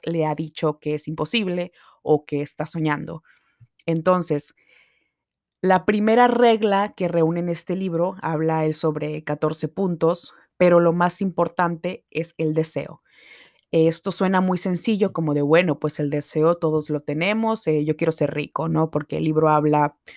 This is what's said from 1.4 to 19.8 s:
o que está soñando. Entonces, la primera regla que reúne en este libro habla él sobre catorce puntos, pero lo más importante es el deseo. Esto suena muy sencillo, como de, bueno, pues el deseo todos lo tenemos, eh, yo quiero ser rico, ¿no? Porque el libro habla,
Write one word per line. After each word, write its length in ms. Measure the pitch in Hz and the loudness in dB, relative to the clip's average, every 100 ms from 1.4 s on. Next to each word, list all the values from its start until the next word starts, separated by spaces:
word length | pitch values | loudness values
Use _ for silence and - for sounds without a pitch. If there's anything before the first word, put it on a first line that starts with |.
| 185 175 180 _ _ _ | -2 -4 -8 _ _ _
o 220 | - 147 | 0 0
que 180 | - 143 | 0 -6
está 240 | 147 - 156 | -6 -8 -8
soñando. 580 | 170 156 147 156 165 _ _ _ _ _ _ - | -2 -2 -2 -6 -14 _ _ _ _ _ _ -4
Entonces, 720 | 165 170 180 165 147 - - _ _ _ _ _ _ _ _ _ _ | 0 2 2 0 -4 -6 -16 _ _ _ _ _ _ _ _ _ _
la 240 | 185 185 | 2 2
primera 460 | 208 214 214 226 247 | 2 0 4 6 4
regla 640 | 240 233 220 214 196 208 - | 6 4 4 2 2 0 -2
que 140 | 175 | -2
reúne 320 | 170 160 170 | 2 2 0
en 80 | 175 | -4
este 260 | 170 - 185 | -6 -6 -4
libro 400 | 190 165 180 185 | -2 -2 -2 -4
habla 420 | 160 156 160 160 | -4 -2 0 0
él 100 | 156 | 0
sobre 520 | 156 160 151 151 151 151 | -2 -2 -4 -6 -8 -6
catorce 420 | 147 156 160 156 | -2 -2 -2 -6
puntos, 640 | - 190 165 165 175 - - _ - | -4 -4 0 0 0 -6 -20 _ 0
pero 240 | 180 175 | 4 6
lo 140 | 170 | 4
más 260 | 175 175 - | 2 0 0
importante 880 | 196 165 175 - 170 165 180 - _ | -4 -2 -2 0 -2 -2 -8 -10 _
es 260 | 160 165 - | -8 -8 -4
el 160 | 156 | -2
deseo. 480 | 156 160 143 - - _ _ - - - _ _ | 0 -2 -4 -8 -14 _ _ -20 -20 -20 _ _
Esto 400 | 165 165 160 196 | 2 2 0 -4
suena 280 | - 190 190 | 0 2 2
muy 180 | 185 180 | 2 0
sencillo, 540 | 190 175 - 202 196 | -2 -2 0 0 0
como 220 | 170 156 | 0 0
de, 80 | 143 | 0
bueno, 380 | 143 165 180 139 | 4 4 4 0
pues 200 | 151 - | -4 -4
el 100 | 147 | -4
deseo 460 | 147 - 156 160 170 | -4 -4 0 2 2
todos 340 | 156 156 151 | 0 -2 -2
lo 120 | 147 | -6
tenemos, 680 | 147 147 185 220 220 220 165 | -4 -2 -2 0 -2 -2 0
eh, 160 | 156 | 0
yo 140 | 151 151 | 0 -2
quiero 160 | 165 | -2
ser 200 | 160 143 | 0 -2
rico, 360 | 147 143 - 165 | -4 -6 -6 -2
¿no? 220 | 160 160 | 0 0
Porque 260 | 151 147 156 | -2 -6 -4
el 80 | 160 | -2
libro 240 | 156 156 | 2 4
habla, 480 | 151 151 147 | 4 4 2